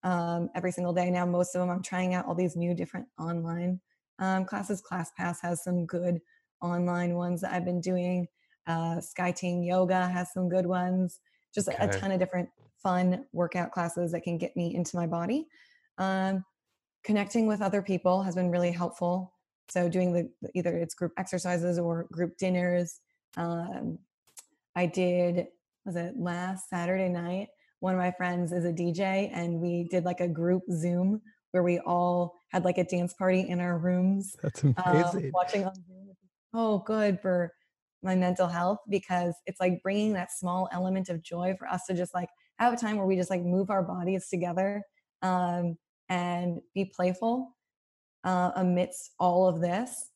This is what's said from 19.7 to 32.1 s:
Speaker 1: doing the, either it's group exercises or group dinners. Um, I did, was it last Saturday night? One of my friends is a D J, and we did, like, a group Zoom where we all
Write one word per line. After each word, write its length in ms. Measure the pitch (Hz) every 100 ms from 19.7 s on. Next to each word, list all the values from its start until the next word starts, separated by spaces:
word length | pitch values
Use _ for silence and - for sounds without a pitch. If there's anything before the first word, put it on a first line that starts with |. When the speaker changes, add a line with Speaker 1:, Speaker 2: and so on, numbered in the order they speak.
| 180 175
Speaker 1:
doing 220 | 180 180
the, 180 | 175 165 - - 180
either 200 | 175 170
it's 180 | 170 -
group 180 | 175 -
exercises 600 | 185 185 180 180 175 170
or 280 | 170 165 175
group 260 | 165 175 -
dinners. 640 | 190 180 180 180 175 - _ _ _ -
Um, 640 | 170 170 175 156 - 160 _ _ _ - _ _ _ 180
I 120 | 180
did, 600 | 185 180 180 175 175 - _ _ _ -
was 100 | 170
it 220 | 170 247
last 520 | 175 175 180 185 -
Saturday 400 | 180 175 190 185
night? 400 | 175 170 185 202 _ _ _
One 140 | 185
of 60 | 185
my 120 | 180
friends 400 | 180 180 175 170
is 140 | 180 175
a 80 |
D 180 | 165 175
J, 380 | 170 190 190 202
and 280 | 170 170 165
we 260 | 175 175 170
did, 140 | 185 175
like, 140 | 180
a 80 | 175
group 360 | 156 170 185 -
Zoom 500 | 170 170 175 190 214 - _ _
where 100 | 180
we 160 | 175 175
all 540 | - 175 175